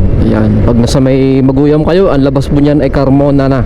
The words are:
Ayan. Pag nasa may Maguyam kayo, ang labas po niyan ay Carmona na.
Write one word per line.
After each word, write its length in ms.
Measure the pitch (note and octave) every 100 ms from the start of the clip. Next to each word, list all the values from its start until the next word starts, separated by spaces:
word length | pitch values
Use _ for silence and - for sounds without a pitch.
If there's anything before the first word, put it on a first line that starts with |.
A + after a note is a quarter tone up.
| F#2+ -
Ayan. 400 | A2+ A2 A2 G#2+
Pag 160 | G#2 A#2
nasa 240 | A#2 -
may 400 | C3 C3+ C3+ C3+
Maguyam 400 | C3 C3+ D3 D3+
kayo, 240 | D#3 F3 F#3+
ang 160 | C#3
labas 240 | C#3 C#3 C3+
po 160 | D3
niyan 160 | D3 C#3+
ay 80 | C3
Carmona 640 | D3 C3 C#3 C#3+ C#3 C3+
na. 80 | C3+